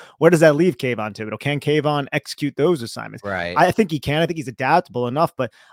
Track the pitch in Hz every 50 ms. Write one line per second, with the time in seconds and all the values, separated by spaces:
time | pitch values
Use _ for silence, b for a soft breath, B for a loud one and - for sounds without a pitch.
0 | B B B B 143 165 175 156 165 156 147 143 175 185 135 - - 127 120 107
1 | 107 107 101 - 110 107 107 - - 139 147 139 - 147 151 151 135 151 147 147
2 | 139 - - 147 - - - - 151 139 - - 143 175 175 135 117 110 - 120
3 | 113 110 104 110 - 101 98 90 87 87 87 147 170 180 - - 220 160 160 139
4 | - - 143 156 170 175 170 165 123 131 113 - 131 131 156 180 180 - - 123
5 | 123 120 127 147 165 - - - 127 113 b b b b